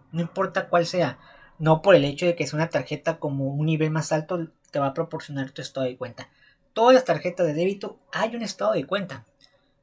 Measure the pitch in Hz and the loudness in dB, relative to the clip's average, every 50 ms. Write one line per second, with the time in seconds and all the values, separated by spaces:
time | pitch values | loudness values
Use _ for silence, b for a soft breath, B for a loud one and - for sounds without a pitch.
0 | _ _ - 165 170 165 - 185 190 190 - 196 175 - - 175 170 165 - 180 | _ _ -6 -6 -6 -4 -4 -4 -4 -2 -2 -4 -2 0 2 2 2 2 0 0
1 | 170 175 - B B B B B B B B - 156 156 160 156 - 202 185 170 | 0 -2 -2 B B B B B B B B -2 2 4 4 6 8 8 8 8
2 | 139 139 147 - 180 175 170 - 151 139 - 151 160 160 - - - - 151 151 | 6 4 0 0 0 0 0 0 -2 -4 -2 -2 -2 -2 -2 -4 -4 -4 -6 -4
3 | - 165 165 - - 147 139 135 135 135 139 143 156 160 160 151 156 156 156 160 | -4 -4 -4 -4 -4 -4 -4 -4 -4 -4 -2 -2 0 0 0 0 0 0 -2 -2
4 | 151 - 165 151 156 - 185 175 165 165 - _ _ _ - 147 139 139 135 165 | -2 -2 -2 -2 -2 -4 -6 -6 -6 -8 -12 _ _ _ -4 -2 -2 -2 -2 -4
5 | 165 160 - 156 - - 147 139 135 131 - - 135 - - 135 131 127 127 - | -6 -6 -8 -10 -12 -8 -8 -8 -8 -8 -10 -12 -14 -10 -6 -6 -6 -6 -6 -8
6 | 123 117 120 - - b b b b b b b _ _ _ 214 226 240 262 254 | -10 -12 -12 -14 -18 b b b b b b b _ _ _ 4 6 6 8 6
7 | 254 - - 147 - 185 175 - 180 160 147 156 175 190 202 196 - 208 - - | 6 2 0 -2 -2 -4 -2 0 0 0 0 0 -2 -2 -2 -4 -8 -12 -14 -16
8 | _ _ - 170 214 226 233 233 226 196 - - 196 208 220 175 139 - 185 202 | _ _ -6 -4 -4 -4 -4 -6 -8 -10 -8 -4 -2 -2 0 -2 -2 -4 -4 -4
9 | 190 - 135 117 - _ _ _ b b b b b b b _ | -4 -6 -10 -14 -18 _ _ _ b b b b b b b _